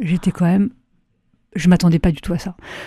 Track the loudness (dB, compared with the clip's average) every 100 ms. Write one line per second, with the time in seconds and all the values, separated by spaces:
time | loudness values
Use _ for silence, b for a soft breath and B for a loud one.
0 | -4 -2 -2 0 0 2 0 -4 _ _
1 | _ _ _ _ _ -2 2 4 4 2
2 | 0 -2 -6 -8 -8 -16 B B